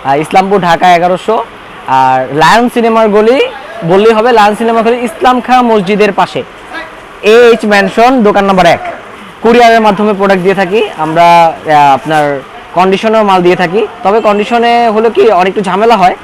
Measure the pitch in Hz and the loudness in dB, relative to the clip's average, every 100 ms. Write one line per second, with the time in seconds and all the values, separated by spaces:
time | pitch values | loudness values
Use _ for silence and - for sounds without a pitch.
0 | 131 143 156 190 190 202 175 170 180 175 | -2 -4 0 0 2 -2 0 0 2 2
1 | 180 180 - 226 - - - - - 131 | 0 -2 -2 -4 -6 -16 -20 -18 -2 0
2 | 131 131 131 143 156 214 240 240 226 226 | 2 0 -2 0 2 2 0 -2 0 0
3 | 220 202 220 269 508 480 - - 170 190 | 2 2 2 0 -2 -8 -16 -10 -2 2
4 | 220 220 233 233 208 208 226 226 226 247 | 2 2 2 2 2 0 -2 0 0 -2
5 | 240 - 254 254 - 254 240 220 180 202 | -6 -2 0 0 0 0 2 0 0 0
6 | 208 190 175 - - - - - - - | 0 0 -4 -6 -12 -18 -18 -16 -16 -20
7 | - - 202 226 240 233 214 202 190 226 | -20 -6 2 4 4 2 0 0 0 0
8 | 240 262 208 202 196 190 170 - 698 - | 0 2 0 0 0 0 2 0 -4 -14
9 | - - - - 220 240 233 226 214 208 | -18 -20 -20 -4 0 4 4 4 0 0
10 | 214 196 196 196 180 190 180 208 320 - | -2 -2 -2 0 0 -2 -2 -2 -4 -6
11 | 156 160 170 170 165 147 156 147 143 135 | -4 2 4 4 2 -2 0 2 4 0
12 | 151 156 147 139 - - - 165 185 190 | -2 -2 -2 -4 -10 -20 -8 -2 0 0
13 | 220 220 208 185 180 180 175 196 403 - | 0 0 2 2 2 0 -2 -2 -4 -4
14 | 185 220 214 208 208 233 233 233 233 214 | -2 0 0 -2 -2 -2 0 0 0 0
15 | 226 233 233 185 185 214 190 185 226 214 | 0 2 2 2 0 -2 -4 -2 0 2
16 | 180 - | 0 -2